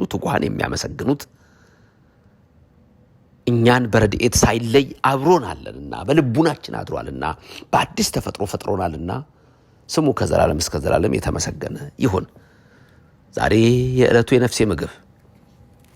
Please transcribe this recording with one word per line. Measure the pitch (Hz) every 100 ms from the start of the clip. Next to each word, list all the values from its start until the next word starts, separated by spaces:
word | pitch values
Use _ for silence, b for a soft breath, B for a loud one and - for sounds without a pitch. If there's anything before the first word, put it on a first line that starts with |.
| 185
ትጉሃን | 196 - 127
የሚያመሰግኑት፣ | - 76 - 76 - - - 143 - b b b b b b b b b b b b _ _ _ _ _ _ _ _ _ -
እኛን | 117 113 123 120
በረድኤት | 113 104 - 120 -
ሳይለይ | - 113 113 131 135 -
አብሮናለንና | 131 135 143 180 107 76 - - 71 58
በልቡናችን | 90 156 131 117 160 - - 53
አድሯልና | - 65 57 65 76 - B B B
በአዲስ | 131 131 - 214
ተፈጥሮ | - - - 98
ፈጥሮናልና | - - 98 90 80 85 117 147 _ b b b b b
ስሙ | - 151
ከዘላለም | - - 90 - 76
እስከ | - 82
ዘላለም | 92 - 101
የተመሰገነ | 95 - - - - - - 143 -
ይሁን። | - 95 - - b b b b b b b b _
ዛሬ | - - 107 113 123 127 127
የዕለቱ | 123 117 113
የነፍሴ | 127 123 - 110
ምግብ | 80 82 - _ _ _ _ _ _ - _ _